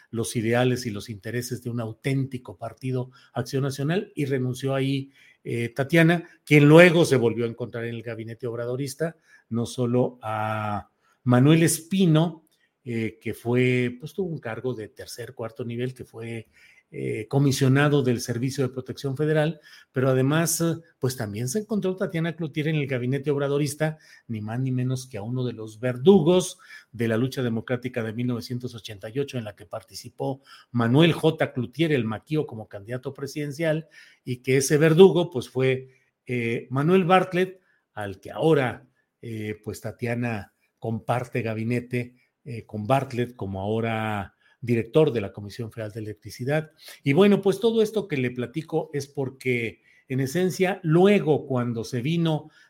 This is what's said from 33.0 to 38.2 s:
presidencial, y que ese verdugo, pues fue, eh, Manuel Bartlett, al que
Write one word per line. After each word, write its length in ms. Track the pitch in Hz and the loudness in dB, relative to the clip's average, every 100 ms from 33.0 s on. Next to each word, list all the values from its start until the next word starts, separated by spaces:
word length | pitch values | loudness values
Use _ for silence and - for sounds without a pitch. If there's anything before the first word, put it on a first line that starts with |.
| 139 | -10
presidencial, 760 | 131 139 151 147 135 165 156 160 - - _ | -10 -12 -8 -8 -4 -2 -2 -4 -20 -20 _
y 200 | - 123 | -10 -8
que 140 | - 131 | 2 2
ese 200 | 135 147 | 4 4
verdugo, 540 | 160 160 190 160 175 | 6 10 8 8 0
pues 180 | 127 - | -4 -6
fue, 400 | 127 131 131 131 _ _ _ - | 0 0 0 -4 _ _ _ -6
eh, 400 | 123 117 120 - | -4 -2 -4 -4
Manuel 360 | 127 151 190 175 | -2 4 4 6
Bartlett, 540 | 185 185 175 185 - _ _ _ | 4 4 -2 -2 -4 _ _ _
al 260 | - 101 | -10 -10
que 100 | 95 | -10